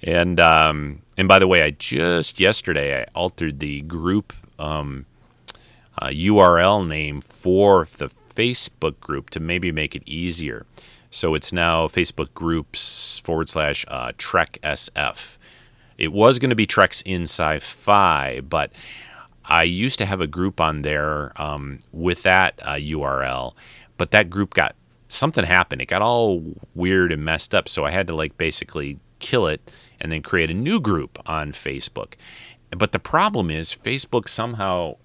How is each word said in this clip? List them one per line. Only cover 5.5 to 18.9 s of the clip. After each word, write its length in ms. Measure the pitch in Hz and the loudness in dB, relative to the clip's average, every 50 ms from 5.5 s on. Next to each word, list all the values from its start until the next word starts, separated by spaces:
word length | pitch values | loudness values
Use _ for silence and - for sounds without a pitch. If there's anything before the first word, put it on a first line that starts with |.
| - - _ _ _ _ _ _ _ - - | -16 -16 _ _ _ _ _ _ _ -8 -8
uh, 80 | 65 69 | -6 -6
U 260 | 73 85 95 104 104 | -2 2 4 6 8
R 200 | 95 90 87 85 | 8 8 8 8
L 260 | 87 95 101 107 95 | 6 6 4 4 2
name 380 | 82 78 76 78 73 73 71 67 | -2 -4 -4 -4 -6 -6 -8 -12
for 640 | _ - - - 90 92 95 101 101 98 92 80 76 - | _ -20 -8 -2 2 4 4 6 6 6 6 4 0 -6
the 140 | - 73 71 _ _ _ _ - | -10 -10 -10 _ _ _ _ -4
Facebook 680 | - 110 123 123 - - - _ _ - 80 71 _ | -2 -2 -2 0 -4 -6 -8 _ _ -6 -6 -6 _
group 300 | - - 76 69 69 - | -10 -8 -8 -8 -8 -10
to 100 | - - | -10 -8
maybe 320 | 80 82 85 90 87 90 80 | -6 -4 -4 -2 -2 -4 -4
make 240 | 78 78 73 - | -4 -4 -6 -6
it 60 | - - | -12 -14
easier. 600 | - 73 80 85 90 82 82 82 71 58 55 - _ _ - - - - - _ _ | -12 -10 -6 -6 -6 -6 -6 -8 -8 -10 -12 -14 _ _ -20 -20 -20 -20 -20 _ _
So 240 | - - - 87 78 | -12 -4 -2 -2 -2
it's 180 | 78 - - - | -2 -4 -4 -4
now 340 | 90 85 85 85 82 82 | -2 0 2 2 2 0
Facebook 480 | 78 - - 87 - - - 78 - _ | 0 0 -2 -2 -2 -2 -6 -10 -10 _
groups 880 | - 82 82 82 82 76 _ - - - - - - - - - - | -8 -4 -2 -2 -2 -4 _ -6 -2 -2 -2 -2 -2 -4 -4 -6 -8
forward 280 | - - 82 80 80 76 | -6 -4 -4 -4 -2 -4
slash, 380 | - 80 76 73 73 - - - | -2 -2 -2 -2 -2 -4 -6 -10
uh, 240 | - 65 62 60 58 _ | -10 -8 -8 -10 -10 _
Trek 400 | - - - 92 82 - _ - - | -10 -2 0 0 0 0 _ -10 -6
S 280 | 76 73 - - - _ | -6 -4 -4 -6 -6 _
F. 440 | - 73 64 - - - - - _ _ - - - _ _ _ _ _ _ _ | -4 -4 -4 -6 -8 -14 -16 -16 _ _ -20 -20 -20 _ _ _ _ _ _ _
It 160 | _ - 80 82 | _ -4 -4 0
was 260 | 101 107 120 135 120 | 4 6 6 6 4
gonna 160 | - 135 123 | 0 0 2
be 120 | 107 110 | 2 0
Treks 340 | - - - 98 90 - - - | 0 4 4 4 4 2 -2 -4
in 200 | 95 95 90 85 | -4 -4 -4 -4
Sci-Fi, 1160 | 80 - - 87 78 78 76 - - - - - - 101 101 98 90 80 71 69 67 64 64 | -4 -2 -2 0 0 -2 -2 -6 -10 -16 -10 0 2 4 4 6 4 2 2 0 -4 -6 -8
but 300 | 69 69 - 78 71 69 _ - - - | -10 -4 -2 -2 -2 -4 _ -18 -20 -20